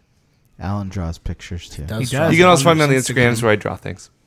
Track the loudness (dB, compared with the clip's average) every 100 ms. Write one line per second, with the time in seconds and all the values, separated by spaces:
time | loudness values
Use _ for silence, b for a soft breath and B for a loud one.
0 | _ _ _ _ _ -12 -8 -6 -6 -6
1 | -8 -8 -10 -12 -12 -14 -12 -14 -10 -6
2 | -6 -2 2 4 6 6 4 4 2 2
3 | 0 2 2 2 2 0 -2 -8 -12 -14
4 | -16 _